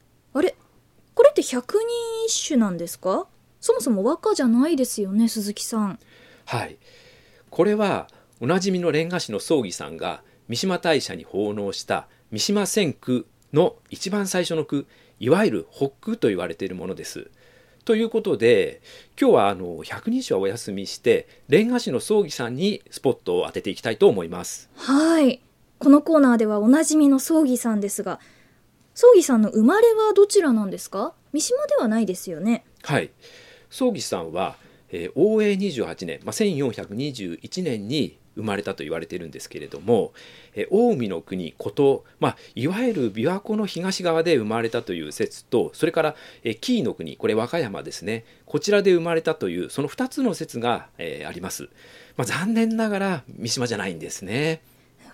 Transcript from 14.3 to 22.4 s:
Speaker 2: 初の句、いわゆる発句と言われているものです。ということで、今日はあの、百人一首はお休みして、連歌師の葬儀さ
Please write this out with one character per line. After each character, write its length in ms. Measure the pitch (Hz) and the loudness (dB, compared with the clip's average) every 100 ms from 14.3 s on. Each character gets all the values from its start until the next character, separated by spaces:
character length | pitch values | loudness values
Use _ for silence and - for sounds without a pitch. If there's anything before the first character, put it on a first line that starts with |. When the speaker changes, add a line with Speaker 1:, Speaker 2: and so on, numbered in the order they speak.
| 185 170 | -2 -2
Speaker 2:
初 100 | 160 | -4
の 100 | 147 | -2
句、 220 | 143 - _ _ - | -4 -6 _ _ -4
い 100 | 113 | 2
わ 160 | 180 214 | 4 2
ゆ 60 | |
る 160 | 98 - | 0 -6
発 220 | - 139 - | -4 -4 -4
句 160 | - 233 | -8 -2
と 120 | 123 | 0
言 80 | 90 | 0
わ 100 | 87 | -4
れ 80 | 82 | -6
て 100 | 95 | -8
い 40 | |
る 60 | 92 | -8
も 120 | 92 | -10
の 80 | 85 | -10
で 100 | - | -12
す。 240 | 76 - _ _ _ _ _ - | -14 -16 _ _ _ _ _ 0
と 100 | 220 | 0
い 60 | |
う 80 | 226 | 0
こ 140 | 220 | -2
と 120 | 208 175 | -2 2
で、 460 | - 101 76 - - - - - | 4 4 2 -6 -20 -20 -20 0
今 140 | 269 | 4
日 40 | 147 | 6
は 140 | 101 | 4
あ 40 | |
の、 300 | 92 87 80 | 0 -8 -10
百 260 | - - 226 | -12 -8 -4
人 120 | 254 | -4
一 80 | - | -2
首 40 | |
は 60 | 98 | 0
お 80 | 98 | 0
休 240 | 117 - | -4 -8
み 160 | 98 92 | -8 -10
し 100 | - | -2
て、 300 | 120 92 - - - | 2 2 0 -16 2
連 200 | 156 226 | 2 4
歌 100 | 247 | -2
師 120 | 214 | -2
の 80 | 123 | -4
葬 240 | - 214 | 0 0
儀 80 | 160 | 0
さ 160 | - | -4